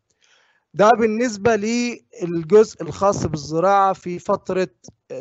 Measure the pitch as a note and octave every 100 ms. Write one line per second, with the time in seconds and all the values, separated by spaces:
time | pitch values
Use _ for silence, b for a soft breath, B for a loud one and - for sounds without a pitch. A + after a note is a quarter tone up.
0 | _ _ _ _ _ _ _ D#3 G#3 A3+
1 | A3+ G#3+ B3 G3+ G#3 A3 G#3+ A#3+ A#3+ A3+
2 | _ - F3 E3+ D#3 G#3 A3 - E3 -
3 | G3 G3+ F3 D#3 C#3+ D#3+ F3+ G3 G3 F#3+
4 | F3+ F3 - G3 - F#3 F3+ _ - -
5 | - C3+